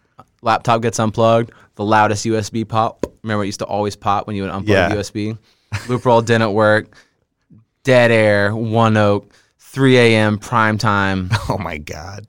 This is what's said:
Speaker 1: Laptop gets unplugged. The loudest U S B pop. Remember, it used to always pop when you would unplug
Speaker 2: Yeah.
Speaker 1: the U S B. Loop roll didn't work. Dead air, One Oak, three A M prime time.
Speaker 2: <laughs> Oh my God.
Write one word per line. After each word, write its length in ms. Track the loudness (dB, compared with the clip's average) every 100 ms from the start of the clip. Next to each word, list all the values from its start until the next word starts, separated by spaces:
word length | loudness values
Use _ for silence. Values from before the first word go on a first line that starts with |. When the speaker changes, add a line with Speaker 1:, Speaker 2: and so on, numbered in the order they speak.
| _ _ _ _
Speaker 1:
Laptop 400 | -2 0 0 0
gets 160 | 0 -2
unplugged. 520 | -2 0 2 2 0 -10 _
The 100 | -8
loudest 400 | 0 2 2 0 -4
U 120 | -4
S 140 | -4
B 120 | -8 -4
pop. 380 | -2 -4 -4 -10 _
Remember, 200 | -6 -4
it 40 | -4
used 120 | -8
to 60 | -6
always 300 | -4 -4 -4
pop 320 | -2 -2 -4
when 80 | -6
you 80 |
would 80 | -6
unplug 160 | -6 0
Speaker 2:
Yeah. 220 | 2 2
Speaker 1:
the 40 | -2
U 40 |
S 100 | -6
B. 260 | -8 -8 -8 _ _ _ -12 -6
Loop 160 | -2 2
roll 160 | 2
didn't 320 | 4 2 2
work. 420 | 2 2 2 -2 _ _ _ _ _ _ -20 _ _
Dead 260 | 2 4 4
air, 440 | 4 4 2 0 -2
One 420 | -2 0 2 2
Oak, 340 | 2 0 -4 _ _ _
three 380 | -14 0 4 6
A 180 | 6 4
M 220 | 2 -2
prime 380 | -2 0 0 0
time. 520 | 0 0 0 -2 -4 -4
Speaker 2:
<laughs> 40 | -4
Oh 100 | -6
my 180 | -8 -10
God. 480 | -12 -14 -14 -18